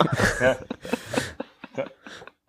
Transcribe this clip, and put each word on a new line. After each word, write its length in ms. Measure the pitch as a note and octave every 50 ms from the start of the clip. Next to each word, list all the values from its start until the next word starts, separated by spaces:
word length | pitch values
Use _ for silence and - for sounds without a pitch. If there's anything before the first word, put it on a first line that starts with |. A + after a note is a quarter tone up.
| E3+ - - - - - - -
Ja. 140 | B2+ C3 B2+ - - - - - - - - - - - - - - - - - - - - _ - - -
Ja. 100 | C3 C#3 - - _ - - - - - - - _ _